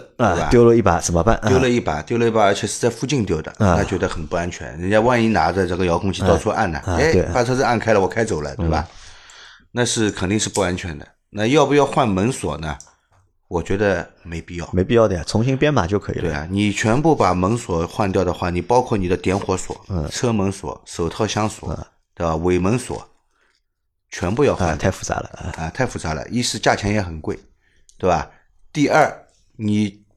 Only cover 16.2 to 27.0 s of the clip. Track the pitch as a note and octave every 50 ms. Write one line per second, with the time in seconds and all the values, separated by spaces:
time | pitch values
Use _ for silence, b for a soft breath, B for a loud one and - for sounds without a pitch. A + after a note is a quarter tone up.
16.2 | E2+ E2 D2+ D2 D#2 E2+ F#2+ G2+ G#2 G#2 G2 - - A2 A2+ C#3 D3+ E3 D3 -
17.2 | A2 F#2 F2+ F2+ F#2 F#2 A#2 A#2 - - F2+ E2 E2+ E2+ - - G#2+ F#2+ F#2+ G2+
18.2 | F2+ F2+ E2 - G2 F2+ E2+ F2+ E2+ - A#2+ B2+ B2 - B2 G2+ F#2 F2 F2+ F2
19.2 | - G2 F2+ G2+ - - F#2 F#2 - - - - - - G2+ E2+ D2 D2+ - -
20.2 | - B2 A2+ G#2 F#2+ G2 F#2+ - - C#2 - - _ - - - E2+ E2 - -
21.2 | A2 G2 - G#2+ G#2+ G#2 - - - - D#2+ - - - _ _ _ _ _ -
22.2 | F2 E2 D#2+ D#2+ E2 F2+ F2+ F2+ F2+ G2 A#2 B2 - - D2+ A1 - - _ _
23.2 | _ _ _ _ _ _ _ _ _ _ _ _ _ _ _ _ _ _ - -
24.2 | - F2+ G#2+ C3+ D3 A#2 F2 - F#2+ E2 D#2 D2 - G2 F#2 - - - - -
25.2 | - - - - - - D#2+ - D#2+ E2 - - B2+ A2+ - - - E2 D#2 D2
26.2 | - - G#2 A#2+ A#2+ - - A2 - C#3 A#2 - - G2+ G#2 G#2+